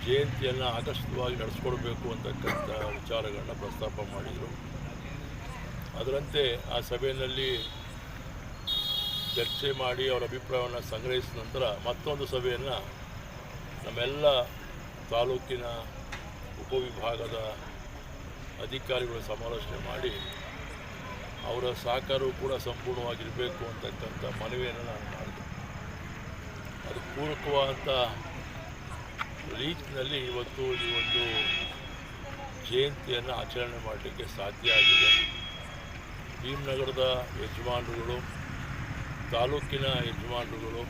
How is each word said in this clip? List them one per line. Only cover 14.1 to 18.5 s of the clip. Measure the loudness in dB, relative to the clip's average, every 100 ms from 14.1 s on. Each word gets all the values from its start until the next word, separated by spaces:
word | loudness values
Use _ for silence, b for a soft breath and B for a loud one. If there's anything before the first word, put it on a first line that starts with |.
| 6 8 8 4 -2 -8 -8 -10 -10 2
ತಾಲೂಕಿನ | 4 6 4 0 -2 -2 -4 -6 -8 -8 -8 -8 -8 -8 -8
ಉಪವಿಭಾಗದ | 0 0 0 -2 -2 0 -2 -2 -4 -4 -8 -8 -8 -8 -8 -8 -8 -8 -8